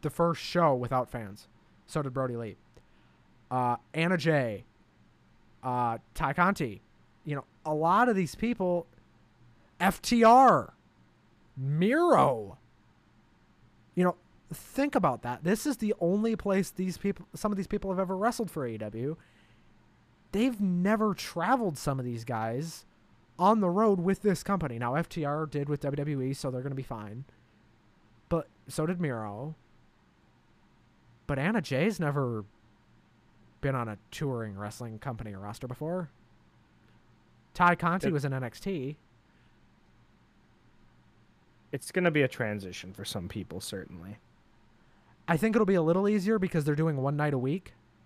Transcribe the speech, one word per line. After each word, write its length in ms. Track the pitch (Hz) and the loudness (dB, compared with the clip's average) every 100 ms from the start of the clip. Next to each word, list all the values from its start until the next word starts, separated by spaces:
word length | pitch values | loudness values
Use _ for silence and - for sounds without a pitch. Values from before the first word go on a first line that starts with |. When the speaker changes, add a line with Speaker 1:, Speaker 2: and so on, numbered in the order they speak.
Speaker 1:
the 80 | 151 | -8
first 320 | - 170 165 | 0 0 0
show 320 | - 175 170 | -2 2 4
without 340 | 131 123 131 123 | 2 0 -2 -2
fans. 400 | 123 107 101 - _ _ _ - | -6 -10 -14 -20 _ _ _ -8
So 160 | 165 | -6
did 100 | 139 | -4
Brody 240 | 127 131 120 | -4 -4 -4
Lee. 200 | 113 92 _ - _ _ _ _ _ _ - | -8 -12 _ -20 _ _ _ _ _ _ -4
Uh, 260 | 127 123 120 _ | 0 0 0 _
Anna 240 | 151 170 180 | -2 0 2
Jay, 460 | 147 151 123 104 - _ _ _ _ _ _ _ _ _ | 2 2 2 -4 -12 _ _ _ _ _ _ _ _ _
uh, 340 | 131 123 120 117 - | -4 0 0 -2 -8
Ty 220 | - 151 | -4 -2
Conti, 480 | - 180 196 135 98 _ _ _ _ | 2 2 2 -4 -8 _ _ _ _
you 100 | - | -8
know, 100 | 143 - _ | -8 -8 _
a 80 | 156 | -4
lot 380 | 156 160 190 247 | 0 4 4 4
of 60 | 202 | 2
these 180 | 175 | 0
people, 520 | - 226 240 185 175 - _ _ _ _ _ - - _ - | -2 -4 -2 0 -2 -4 _ _ _ _ _ -20 -20 _ -2
F 220 | 180 - | 0 0
T 200 | - 240 | 0 6
R, 520 | 220 240 269 165 98 - _ _ _ _ _ _ _ - | 10 10 10 8 4 -10 _ _ _ _ _ _ _ -8
Miro, 1000 | 135 147 185 285 349 233 156 123 101 - _ _ _ _ _ _ _ _ _ _ _ _ _ | -2 2 4 4 6 6 4 2 -6 -14 _ _ _ _ _ _ _ _ _ _ _ _ _
you 100 | - | 0
know, 120 | 180 170 _ _ - | 0 0 _ _ -16
think 420 | - - - 285 | -16 -10 -2 0
about 280 | 277 175 120 | 2 2 0
that. 200 | 120 123 | -4 -4
This 220 | 160 214 302 | 0 0 0
is 120 | 269 | -2
the 160 | 208 208 | -2 0
only 360 | 170 196 226 226 | 2 2 0 -2
place 340 | 202 190 190 | 0 0 0
these 280 | - 185 175 | -2 -6 -2
people, 280 | 196 196 175 | -4 -4 -8
some 160 | - 214 | -6 -4
of 60 | 202 | -4
these 100 | 190 | -4
people 240 | 208 196 | -4 -4
have 80 | 185 | -2
ever 160 | 185 | -2
wrestled 360 | 185 214 240 208 | 0 -2 -2 -6
for 160 | 165 127 | -4 -6
A 60 | |
E 40 | 110 | -6
W. 400 | 107 110 131 165 - _ _ _ _ _ _ _ _ _ _ | -8 -6 -6 -6 -12 _ _ _ _ _ _ _ _ _ _
They've 280 | 196 254 226 | 0 0 0
never 540 | 202 175 185 214 214 | 0 2 2 2 0
traveled, 640 | 185 - - 170 254 220 143 | -2 -6 -4 0 2 0 -2
some 200 | - 135 | -4 -4
of 60 | |
these 200 | 123 120 | -4 -6
guys, 600 | 113 117 110 120 165 - - _ _ _ _ - | -4 -4 -2 -4 -6 -10 -20 _ _ _ _ 0
on 220 | 180 220 | 4 4
the 100 | 190 | 4
road 300 | 175 220 196 | 2 4 4
with 200 | 175 196 | 2 2
this 220 | 208 175 | 2 0
company. 360 | - 196 156 117 | 0 -2 -2 -2
Now, 180 | 120 139 | -2 -2
F 120 | 165 | -2
T 160 | - | -4
R 220 | 147 147 156 | -4 -2 -4
did 240 | 147 143 | -4 -2
with 100 | 143 | -2
W 160 | 147 143 | -4 -4
W 240 | 143 139 | -4 -2
E, 140 | 131 | -2
so 160 | 139 139 | -4 -4
they're 100 | 127 | -6
gonna 140 | 135 | -6
be 80 | 135 | -6
fine. 420 | 131 117 104 110 139 - _ _ _ _ _ _ _ _ - | -8 -10 -10 -12 -16 -20 _ _ _ _ _ _ _ _ -4
But 200 | 170 - _ - | -2 -2 _ -12
so 160 | - | -4
did 160 | 156 180 | -2 0
Miro. 540 | 165 117 107 104 143 156 _ _ _ _ _ _ _ _ _ _ _ _ _ _ _ - - | -2 -4 -6 -8 -10 -12 _ _ _ _ _ _ _ _ _ _ _ _ _ _ _ -18 -8
But 120 | 139 | -4
Anna 240 | 151 220 | 0 -2
Jay's 360 | 156 131 185 202 | -2 0 0 0
never 460 | 156 143 131 113 101 _ _ _ _ _ _ _ _ _ _ _ | -2 0 -2 -4 -8 _ _ _ _ _ _ _ _ _ _ _
been 120 | 139 | -4
on 140 | 135 117 | -2 -4
a 80 | 104 - | -8 -12
touring 480 | - 147 123 110 98 | -8 -4 -4 -6 -8
wrestling 400 | 104 - 120 110 | -10 -10 -12 -10
company 340 | - 117 110 | -8 -8 -10
or 60 | 98 | -12
roster 280 | 101 110 123 | -12 -10 -10
before. 440 | 123 156 180 165 _ _ _ _ _ _ _ _ _ _ _ _ _ _ | -8 -6 -6 -6 _ _ _ _ _ _ _ _ _ _ _ _ _ _
Ty 220 | - 180 175 | 2 4 4
Conti 320 | 170 175 202 | 2 0 0
Speaker 2:
It 40 | |
Speaker 1:
was 140 | 151 139 | 0 -2
in 80 | |
N 100 | 135 | -4
X 160 | 127 - | -6 -8
T. 380 | - 190 131 151 _ _ _ _ _ _ _ _ _ _ _ _ _ _ _ _ _ _ - _ _ _ _ _ _ _ _ | -8 -6 -6 -10 _ _ _ _ _ _ _ _ _ _ _ _ _ _ _ _ _ _ -20 _ _ _ _ _ _ _ _
Speaker 2:
It's 180 | 139 - | -10 -6
gonna 200 | - 180 | 0 2
be 100 | 151 | 4
a 80 | 135 | 2
transition 640 | - 113 104 95 87 90 | 0 -4 -4 -8 -12 -14
for 140 | 92 104 | -14 -10
some 200 | - 87 | -8 -8
people, 340 | 110 92 82 | -8 -10 -10
certainly. 580 | - 98 - 90 87 107 _ _ _ _ _ _ _ _ _ _ - | -10 -10 -12 -14 -16 -16 _ _ _ _ _ _ _ _ _ _ -2
Speaker 1:
I 120 | 165 | 0
think 180 | 220 220 | 2 4
it'll 80 | |
be 100 | 208 | 4
a 80 | 190 | 4
little 240 | 160 175 202 | 4 4 4
easier 320 | 214 185 220 | 2 2 0
because 260 | 185 175 | 0 0
they're 100 | 147 | 0
doing 240 | 147 160 143 | 0 0 0
one 180 | 131 147 | -2 0
night 160 | 151 | 0
a 60 | 139 | 0
week 340 | 127 175 - - _ _ | 0 -4 -6 -20 _ _